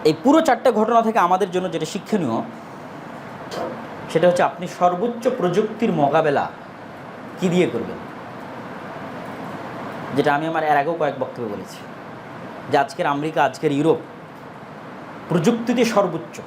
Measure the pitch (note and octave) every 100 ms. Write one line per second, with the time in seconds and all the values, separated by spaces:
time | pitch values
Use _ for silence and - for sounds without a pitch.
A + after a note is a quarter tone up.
0 | D#3 D#3 B3+ D#4 D#4+ A#3 C4 G#3+ A3 A#3
1 | A3+ G#3+ F3+ F#3 G3 F3+ F#3 E3 D#3 G3+
2 | - G#3+ C#3+ A2+ - - - - - -
3 | - - - - - - - - - -
4 | - D#3+ F3 F3+ D#3 - F3 - F3+ F3
5 | A#3 A#3 B3+ - F3+ F3 A3 - A3+ E3
6 | C#3 D#3 D#3 C3+ E2+ - - - - -
7 | - - - - F#3 F3 D#3 A#2 - -
8 | - - - - - - - - - -
9 | - - - - - - - - - -
10 | - C3 C#3+ C#3+ D#3+ E3 D#3 D3 C#3+ E3
11 | D3 B2+ B2+ - A#2 G2+ F#2 - - -
12 | - - - - - - - C#3+ C#3 -
13 | E3 C#3+ D3+ D#3 C#3 - D#3 C#3+ D#3 -
14 | - - - - - - - - - -
15 | - - - F3 D#3 A#3 A#3 B3 A#3+ G3+
16 | G3 D#3+ - -